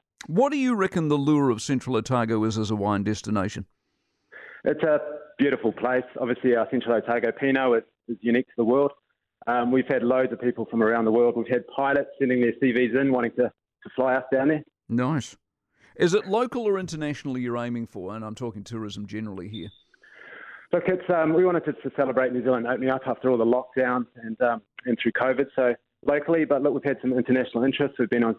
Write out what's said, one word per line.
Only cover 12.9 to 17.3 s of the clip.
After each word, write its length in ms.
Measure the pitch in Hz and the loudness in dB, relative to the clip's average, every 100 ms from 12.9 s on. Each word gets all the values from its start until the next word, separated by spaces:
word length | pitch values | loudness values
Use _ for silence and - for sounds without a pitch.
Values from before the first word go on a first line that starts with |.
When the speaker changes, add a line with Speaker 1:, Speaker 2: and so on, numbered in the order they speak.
| 127 | 2
Speaker 2:
in, 120 | 139 | 2
wanting 200 | 127 117 127 | 0 0 0
to, 60 | |
to 460 | 117 - _ _ - - | -2 -4 _ _ -10 -2
fly 200 | 131 131 | 0 0
us 80 | 127 | 0
down 180 | 131 139 | 0 2
there. 140 | 151 - _ - | 0 -4 _ -6
Speaker 1:
Nice. 480 | 120 127 156 - - _ _ _ _ _ - | -2 0 -2 -6 -14 _ _ _ _ _ 0
Is 180 | 175 | 2
it 140 | 202 190 | 2 0
local 400 | 214 247 247 220 | -2 0 -2 -2
or 100 | 196 | -2
international 600 | 180 160 147 143 147 | -4 -6 -6 -6 -6